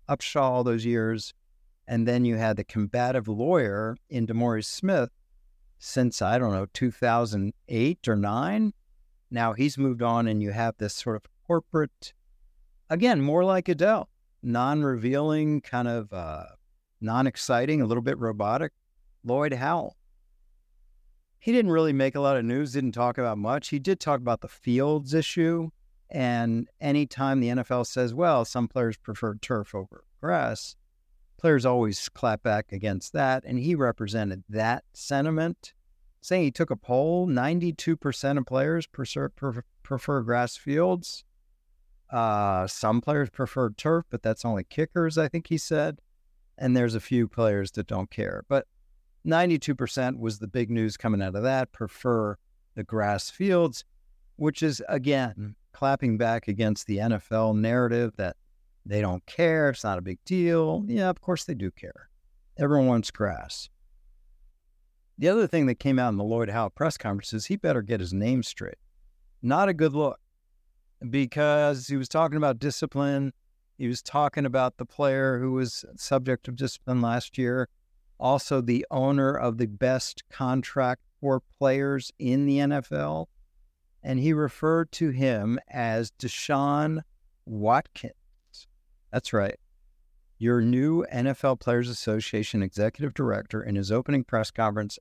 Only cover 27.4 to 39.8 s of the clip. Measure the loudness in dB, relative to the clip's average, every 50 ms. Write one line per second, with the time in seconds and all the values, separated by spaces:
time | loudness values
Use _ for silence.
27.4 | 2 2 0 -2 -2 -2 -2 -2 -2 -2 -2 -2 -2 -2 0 0 2 4 4 4
28.4 | 2 0 -2 -4 -4 -2 0 0 0 0 -2 -6 -10 -12 -8 -4 -4 -4 -4 -4
29.4 | -4 -4 -2 -2 -4 -4 -8 -8 -8 -8 -14 -20 _ _ _ -8 -4 -2 0 0
30.4 | 0 -2 -4 -6 -10 -14 -16 _ _ _ _ _ _ _ _ _ _ _ _ 0
31.4 | 4 4 4 6 4 4 4 4 2 0 0 -4 -8 -10 _ -2 0 0 0 0
32.4 | 0 0 0 0 -2 -4 -8 -4 -2 -2 -2 -4 -6 -6 -2 0 0 2 0 -2
33.4 | -2 -4 -4 -2 0 0 0 2 2 0 0 -2 -4 -4 -2 -2 -2 -2 -4 -8
34.4 | -10 -6 -2 0 0 0 0 -2 _ _ _ -16 -8 -2 -2 0 0 0 0 0
35.4 | -2 -2 -4 _ -14 -20 _ _ _ _ _ _ _ _ _ _ -6 -2 0 2
36.4 | 2 0 0 -2 -2 -2 -2 -8 -4 0 0 2 2 2 0 0 0 0 0 2
37.4 | 2 2 0 0 0 -2 -4 -2 -2 -2 -2 0 -2 -4 -4 -2 -2 0 0 0
38.4 | -2 -2 0 0 0 0 0 -2 -4 -8 -10 -10 -8 -8 -6 -6 -6 -6 -8 -6
39.4 | -6 -6 -6 -8 -12 _ _ _